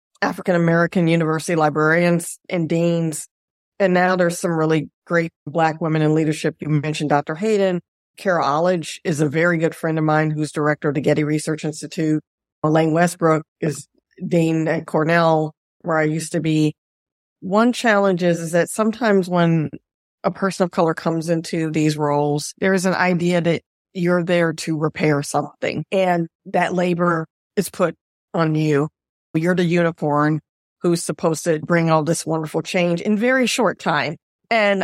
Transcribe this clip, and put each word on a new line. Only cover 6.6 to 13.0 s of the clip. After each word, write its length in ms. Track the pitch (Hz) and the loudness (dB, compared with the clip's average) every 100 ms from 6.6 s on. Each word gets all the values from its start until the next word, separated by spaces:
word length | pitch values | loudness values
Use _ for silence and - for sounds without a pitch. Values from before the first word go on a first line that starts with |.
| 151 | -2
mentioned 440 | 151 151 151 147 | -2 -2 -4 0
Doctor 240 | 143 139 156 | 0 0 -4
Hayden. 440 | 220 208 190 180 _ _ _ - | -2 0 0 -2 _ _ _ -8
Kara 260 | 202 170 | -2 0
Ollage 560 | 135 147 175 180 151 - 185 | 0 0 0 0 -4 -8 -4
is 160 | 147 | -2
a 80 | 151 | 0
very 280 | 156 175 170 | 2 0 2
good 160 | 160 - | 0 -2
friend 220 | 165 160 | -4 0
of 60 | |
mine 280 | 156 156 156 | 2 2 0
who's 200 | 151 151 | -2 -6
director 380 | 160 147 147 156 | -2 -2 0 -2
of 60 | 143 | -2
the 60 | |
Getty 220 | 135 151 | 0 0
Research 400 | 151 151 - 156 | 0 -2 -4 -6
Institute. 580 | 156 160 147 - 156 156 - _ _ _ | -6 -8 -12 -6 -2 -2 -4 _ _ _
Elaine 280 | 156 160 160 | 0 2 2
Westbrook 540 | 160 | 2